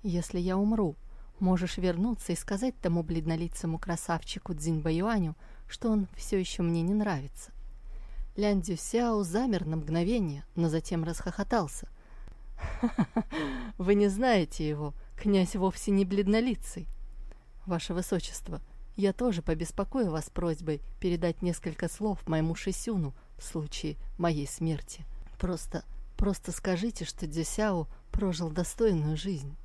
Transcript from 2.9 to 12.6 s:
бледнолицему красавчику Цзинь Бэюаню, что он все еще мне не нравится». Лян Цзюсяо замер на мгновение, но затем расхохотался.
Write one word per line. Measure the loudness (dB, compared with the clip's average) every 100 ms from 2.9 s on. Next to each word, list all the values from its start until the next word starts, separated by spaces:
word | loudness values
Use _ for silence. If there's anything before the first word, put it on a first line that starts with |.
| 2
бледнолицему | 2 0 0 0 -2 -2 -2 -2
красавчику | -2 -4 0 -2 -2 -8 -6 -4
Цзинь | 0 0
Бэюаню, | 2 2 2 2 0 -2 -14 -16 -14
что | -4 2
он | 2 2 -4
все | -2 0
еще | 0 0
мне | 2 2
не | 2
нравится». | 2 2 0 -4 -12 -16 -12 -12 -12 -10 -10 -8 -6 -6 0
Лян | 4 4
Цзюсяо | 2 -4 0 2 4 2
замер | 2 2 2 2 0
на | -2
мгновение, | 0 2 2 2 0 -2 -6 0
но | 2
затем | 2 0 -2
расхохотался. | 0 -2 -4 -4 2 2 0 -6 -12 -14 -18 -14 -14 -14 -14 -8